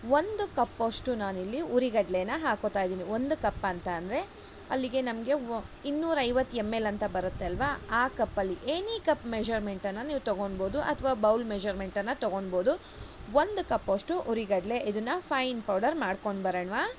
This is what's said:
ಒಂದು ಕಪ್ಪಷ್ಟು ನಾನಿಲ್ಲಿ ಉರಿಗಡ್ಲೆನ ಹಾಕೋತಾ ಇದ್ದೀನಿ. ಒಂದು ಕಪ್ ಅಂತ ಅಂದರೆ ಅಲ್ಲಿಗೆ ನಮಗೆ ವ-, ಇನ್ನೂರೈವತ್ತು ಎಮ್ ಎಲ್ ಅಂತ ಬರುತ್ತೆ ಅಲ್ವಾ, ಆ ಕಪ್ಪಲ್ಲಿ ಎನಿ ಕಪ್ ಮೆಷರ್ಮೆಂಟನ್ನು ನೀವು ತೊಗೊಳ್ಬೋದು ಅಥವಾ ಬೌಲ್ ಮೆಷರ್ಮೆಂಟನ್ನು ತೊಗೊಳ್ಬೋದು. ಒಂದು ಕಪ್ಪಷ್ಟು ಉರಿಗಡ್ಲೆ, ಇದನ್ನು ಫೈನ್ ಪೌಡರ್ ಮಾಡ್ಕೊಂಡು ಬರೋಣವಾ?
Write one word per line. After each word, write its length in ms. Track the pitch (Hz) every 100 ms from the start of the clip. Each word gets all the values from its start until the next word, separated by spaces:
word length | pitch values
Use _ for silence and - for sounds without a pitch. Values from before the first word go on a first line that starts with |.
| 226 285
ಒಂದು 400 | 370 427 403 -
ಕಪ್ಪಷ್ಟು 600 | 240 - 226 220 - 240
ನಾನಿಲ್ಲಿ 460 | 202 190 185 247 339 240
ಉರಿಗಡ್ಲೆನ 560 | 254 220 180 185 185 285
ಹಾಕೋತಾ 380 | 311 214 214 202
ಇದ್ದೀನಿ. 200 | 190 185
ಒಂದು 380 | 180 220 262 302
ಕಪ್ 240 | 220 - 202
ಅಂತ 220 | 175 185
ಅಂದರೆ 320 | 170 180 247 403 - - - -
ಅಲ್ಲಿಗೆ 280 | 262 254 254 254
ನಮಗೆ 240 | 226 226
ವ-, 300 | 294 240 233 - - 277
ಇನ್ನೂರೈವತ್ತು 720 | 285 330 311 247 247 254 240
ಎಮ್ 100 | 214
ಎಲ್ 120 | 226 214
ಅಂತ 120 | 202 208 185
ಬರುತ್ತೆ 300 | 185 - 180
ಅಲ್ವಾ, 360 | 180 277 277 -
ಆ 160 | 226 254 262
ಕಪ್ಪಲ್ಲಿ 380 | 220 - 196 175 226 320
ಎನಿ 240 | 403 453 330
ಕಪ್ 200 | 294 240 226
ಮೆಷರ್ಮೆಂಟನ್ನು 720 | 208 226 208 196 196 202 269
ನೀವು 120 | 285
ತೊಗೊಳ್ಬೋದು 600 | 247 190 202 190 190 247
ಅಥವಾ 320 | - 294 262 247 214
ಬೌಲ್ 200 | 226 233 202
ಮೆಷರ್ಮೆಂಟನ್ನು 640 | 202 190 190 202 196 -
ತೊಗೊಳ್ಬೋದು. 540 | - 190 196 180 190 349 - - - - -
ಒಂದು 360 | 233 349 415 349
ಕಪ್ಪಷ್ಟು 500 | 226 - 196 - 349 -
ಉರಿಗಡ್ಲೆ, 460 | 226 208 196 185 240
ಇದನ್ನು 440 | 214 208 226 349
ಫೈನ್ 400 | - 277 254 240 208
ಪೌಡರ್ 260 | 190 233 330
ಮಾಡ್ಕೊಂಡು 480 | 214 196 214 196
ಬರೋಣವಾ? 460 | 190 180 180 214 392